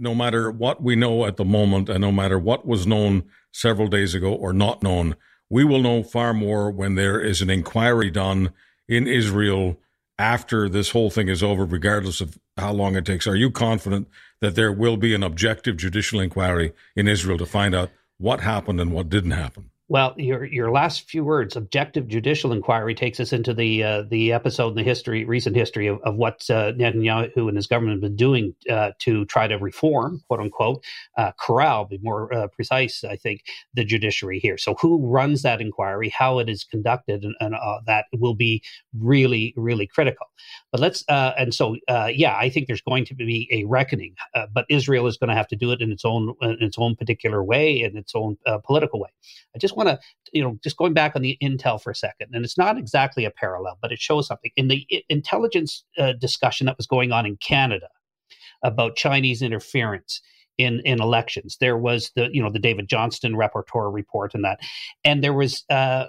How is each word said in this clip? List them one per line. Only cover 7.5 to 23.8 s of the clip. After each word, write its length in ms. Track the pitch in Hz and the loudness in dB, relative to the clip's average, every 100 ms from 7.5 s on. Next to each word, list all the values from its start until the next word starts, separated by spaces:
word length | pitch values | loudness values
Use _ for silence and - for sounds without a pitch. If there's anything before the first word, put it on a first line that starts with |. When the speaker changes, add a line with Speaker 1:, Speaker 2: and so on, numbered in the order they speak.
| 95 82 113 117 117 101 | 0 0 2 2 4 2
Speaker 1:
done 400 | 90 95 95 92 - _ _ - | 0 0 2 0 -4 _ _ -2
in 180 | 117 120 | 0 2
Israel 720 | 123 107 101 104 98 92 87 _ _ _ - | 2 2 2 2 2 0 -4 _ _ _ -2
after 500 | 107 120 - 113 101 | 0 0 0 0 0
this 220 | 95 98 | 0 0
whole 200 | 120 110 | 0 0
thing 180 | 110 95 | 0 0
is 160 | 92 | 2
over, 200 | 101 98 | 2 0
regardless 560 | 95 87 98 104 95 87 | 0 0 0 0 -2 -6
of 160 | 82 - _ - | -8 -10 _ -8
how 160 | 101 | -4
long 240 | 104 98 95 | -2 0 0
it 100 | 87 | 0
takes? 220 | 92 - | -2 0
Are 80 | 98 | 2
you 160 | 127 | 2
confident 560 | 120 113 110 101 98 - - - _ | 2 0 0 0 -2 -2 -12 -20 _
that 160 | 104 85 | 0 2
there 160 | 110 | 2
will 240 | 98 117 113 | 2 2 2
be 180 | 113 | 2
an 80 | 104 | 2
objective 540 | 98 82 110 110 - 87 | 0 0 0 0 -2 -4
judicial 420 | 92 98 - 107 | -2 -2 0 0
inquiry 540 | 95 95 92 87 82 - _ - | -2 0 0 2 0 -4 _ 0
in 100 | 101 | 2
Israel 320 | 104 95 87 | 2 0 -2
to 80 | 87 | -2
find 300 | 104 101 90 | 0 2 2
out 140 | 90 - _ - | -2 -8 _ -6
what 220 | 95 131 | -2 0
happened 400 | 98 104 101 90 | 0 -2 -2 0
and 120 | 87 | 0
what 160 | 82 82 | -2 0
didn't 220 | 101 87 | 0 0
happen? 360 | 76 69 - 95 _ - | -2 -4 -10 -20 _ -2
Speaker 2:
Well, 260 | 135 131 131 | 2 2 0
your, 280 | 135 127 135 | -4 -2 -4
your 240 | 127 113 | -4 0
last 400 | 131 165 165 - | 2 2 -2 -6
few 120 | 160 | -4
words, 320 | 147 156 107 | 0 0 -2
"objective 540 | - 107 139 147 156 120 | -6 -4 -2 -2 -4 -4
judicial 440 | 110 113 147 135 | -2 0 0 0
inquiry," 420 | 113 - 117 110 | 0 0 0 0
takes 260 | 113 123 113 | -2 -4 -4
us 100 | 120 | -2
into 220 | 123 113 | -2 0
the, 300 | 113 113 110 | 0 2 2